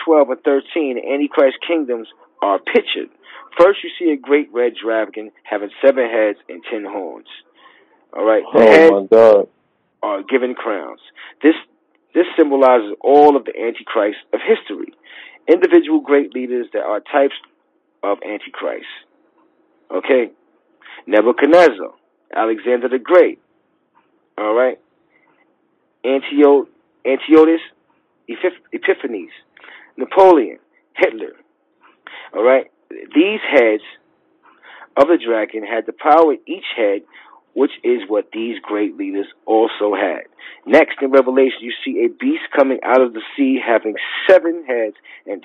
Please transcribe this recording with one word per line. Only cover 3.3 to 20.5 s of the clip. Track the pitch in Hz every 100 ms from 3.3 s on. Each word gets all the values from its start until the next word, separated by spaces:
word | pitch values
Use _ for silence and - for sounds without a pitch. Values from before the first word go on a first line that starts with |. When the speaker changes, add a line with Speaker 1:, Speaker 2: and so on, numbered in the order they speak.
| - - -
Speaker 1:
First, | 180 202
you | 170 -
see | 170
a | 143
great | 131 147 143
red | 117 120 113
dragon | 107 113 101 107 107 _
having | - 104 101 - 135
seven | 131 117
heads | 113 107 101 -
and | 87 -
ten | 113 101
horns. | 104 85 58 - - _ _ _ _ _ _ _
All | - 107
right, | 107 -
the | 147
Speaker 2:
Oh, | 113
Speaker 1:
heads | 156 165
Speaker 2:
my | 98 98 113
God. | 113 104 - _ _ _ _ _
Speaker 1:
are | 113 98
given | 98 127 123 123
crowns. | 113 98 67 55 _ - - -
This, | 147 - - _ _ _ _
this | 160 175 -
symbolizes | 151 139 131 123 104 98
all | 123 143 147 139
of | 110
the | -
Antichrist | 117 113 - 113 104 101 -
of | 107 -
history, | 220 - 101 - - _ - - - -
individual | 175 180 170 147 156
great | 135 143 139
leaders | 127 123 123 113
that | 107
are | - 104
types | - 147 139 - - _ _ _ _ _
of | 98 101
Antichrist. | - 104 - - 85 58 - - _ _ _ _ _ _ _ _ -
Okay? | 92 - 131 113 _ _